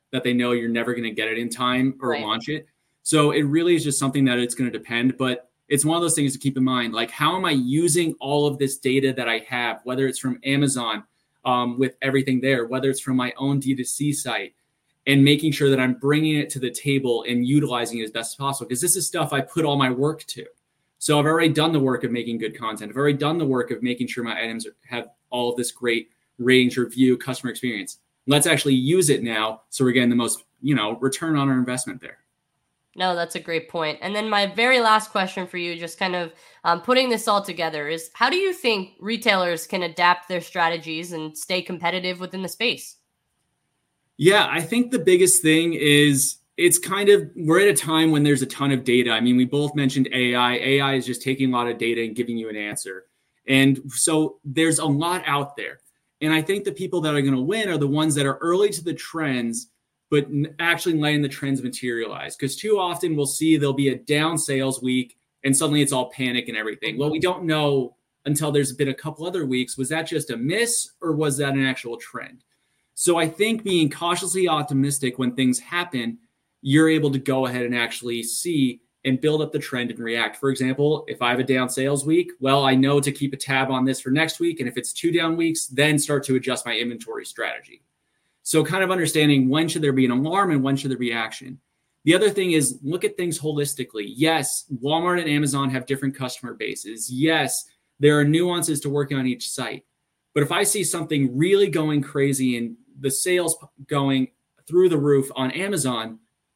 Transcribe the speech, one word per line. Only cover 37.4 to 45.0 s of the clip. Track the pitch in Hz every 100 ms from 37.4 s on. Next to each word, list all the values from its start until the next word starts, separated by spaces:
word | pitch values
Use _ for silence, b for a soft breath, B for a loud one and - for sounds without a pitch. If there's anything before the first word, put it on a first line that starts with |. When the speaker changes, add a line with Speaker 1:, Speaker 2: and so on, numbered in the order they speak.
Speaker 2:
together, | 196 170 160 156 147
is | 165 -
how | - 247
do | 359
you | 381
think | 349 247 208 190 -
retailers | 202 226 233 196 175 165 -
can | 190
adapt | 175 160 175 175 -
their | 180
strategies | 165 180 165 170 156 160 175
and | 165 156 156
stay | - 180
competitive | 175 175 170 180 185 180
within | 180 185
the | 180
space? | - 233 220 - - _ _ _ _ _ _ _ _ _ _ _ -
Speaker 1:
Yeah, | 160 202 151
I | 160
think | 156 233 240
the |
biggest | 240